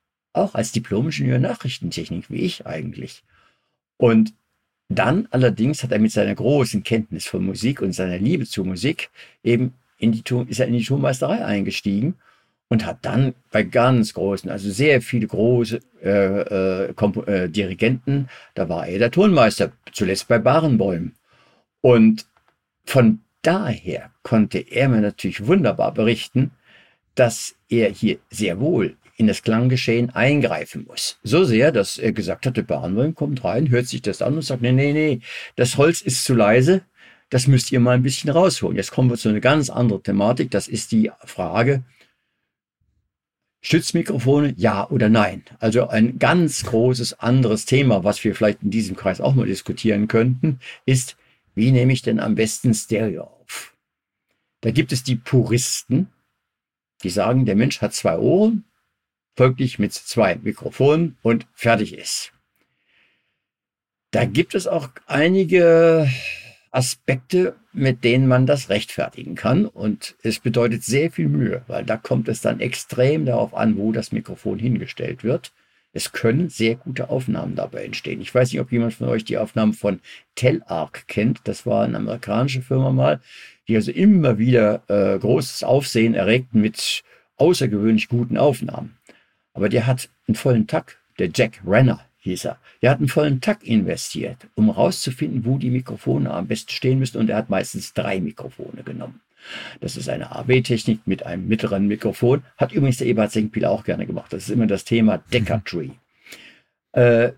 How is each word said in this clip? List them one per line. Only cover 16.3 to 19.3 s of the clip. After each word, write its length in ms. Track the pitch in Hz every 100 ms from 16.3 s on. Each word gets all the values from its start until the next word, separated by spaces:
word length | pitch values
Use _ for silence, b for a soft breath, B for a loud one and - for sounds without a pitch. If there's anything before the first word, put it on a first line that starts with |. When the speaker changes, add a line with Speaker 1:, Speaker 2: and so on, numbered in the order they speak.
| 101 - 98 95 92 92
Speaker 1:
äh, 40 |
Kompo-, 300 | - 104 110
äh, 260 | - 98 90
Dirigenten, 800 | 80 95 92 113 127 - 139 135 B B
da 160 | - 85
war 180 | 85 82
er 120 | 92
der 120 | 117
Tonmeister, 600 | 165 208